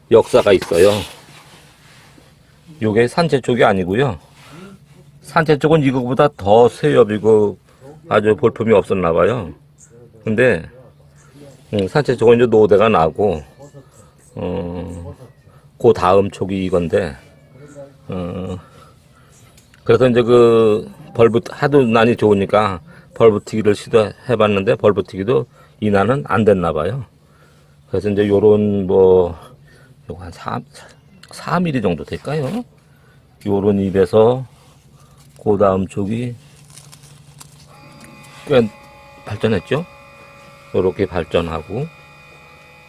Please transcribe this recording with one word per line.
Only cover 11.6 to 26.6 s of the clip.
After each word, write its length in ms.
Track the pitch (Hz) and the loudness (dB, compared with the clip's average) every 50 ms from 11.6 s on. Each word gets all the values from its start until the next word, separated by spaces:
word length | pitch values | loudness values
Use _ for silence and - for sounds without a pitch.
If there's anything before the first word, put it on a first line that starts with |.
| _ _ 110 | _ _ -6
음, 120 | 104 95 | -6 -4
산채 280 | - - 151 139 - 127 | -2 -2 -4 -2 -2 -2
쪽은 220 | - 113 117 117 | 2 2 4 4
이제 80 | 120 123 | 4 2
노대가 420 | 117 110 107 107 95 104 95 107 | 2 4 4 4 4 4 4 4
나고, 560 | 113 104 82 82 80 73 - 101 101 82 76 73 - _ - - - - 139 - _ _ - - _ _ _ _ _ - | 2 2 2 0 0 -2 -2 -2 -2 -4 -6 -10 -14 _ -20 -20 -20 -20 -20 -20 _ _ -20 -20 _ _ _ _ _ -14
어, 800 | - 87 90 90 87 87 85 87 87 87 87 87 87 85 90 - - - - _ _ _ - _ _ _ _ _ | -12 -10 -8 -8 -8 -10 -10 -12 -12 -12 -14 -14 -16 -16 -18 -18 -20 -20 -20 _ _ _ -20 _ _ _ _ _
그 140 | - - 120 | 0 2 2
다음 400 | 107 - 90 90 98 98 98 98 | 2 4 2 2 2 2 2 0
촉이 320 | - - 107 92 98 95 92 | -4 -10 -8 -6 -6 -6 -4
이건데, 500 | 90 92 87 87 80 90 104 95 78 65 - - _ _ _ _ _ - - - - - - - - - _ _ | -2 -2 -2 -2 -2 -2 -2 -2 -4 -8 -14 -20 _ _ _ _ _ -20 -20 -20 -20 -20 -20 -20 -20 -20 _ _
어, 500 | - 98 92 87 87 85 90 92 95 92 90 - - - - - - _ _ _ _ _ _ _ _ _ _ _ _ _ _ _ _ _ _ - | -12 -10 -10 -10 -10 -10 -10 -10 -10 -10 -12 -14 -18 -20 -20 -20 -20 _ _ _ _ _ _ _ _ _ _ _ _ _ _ _ _ _ _ -2
그래서 240 | - 117 110 131 | 0 2 2 2
이제 140 | 127 117 120 | 2 2 2
그 680 | 113 113 123 120 120 117 113 113 113 107 104 107 - - - - - - - | 2 4 4 4 6 4 4 4 4 2 2 0 -4 -8 -16 -20 -20 -8 0
벌브, 280 | - 113 113 107 117 - - | 2 2 2 2 0 -4 -6
하도 340 | - - 147 143 143 143 131 | -4 -4 -2 2 2 2 4
난이 300 | 113 113 117 113 120 113 | 4 2 2 2 2 2
좋으니까 640 | - 110 107 104 98 98 - - 104 107 101 95 87 - - - - - _ - | 2 2 2 2 2 0 0 0 0 0 0 -4 -8 -12 -18 -20 -20 -20 _ 0
벌브튀기를 600 | - 117 113 101 104 - - - 110 98 104 101 | 2 4 4 4 2 -2 -6 -6 -2 0 0 -2
시도해봤는데 1000 | - - - - 110 104 98 - - - - 120 107 107 104 104 98 98 107 135 | -2 -2 0 0 0 0 0 -6 -10 -6 -4 0 0 2 0 0 0 -2 -2 -2
벌브튀기도 720 | - - 107 95 98 90 - - 92 98 110 135 - 123 - _ _ _ _ _ _ | 0 0 0 0 0 -4 -6 -8 -6 -4 -2 -2 -2 -4 -6 _ _ _ _ _ _
이 80 | 107 107 | -4 -2
난은 340 | 101 98 98 107 135 143 143 | 0 0 0 0 -2 -4 -4
안 180 | - 110 110 107 | -4 -2 0 2
됐나 260 | 107 101 92 | 2 2 2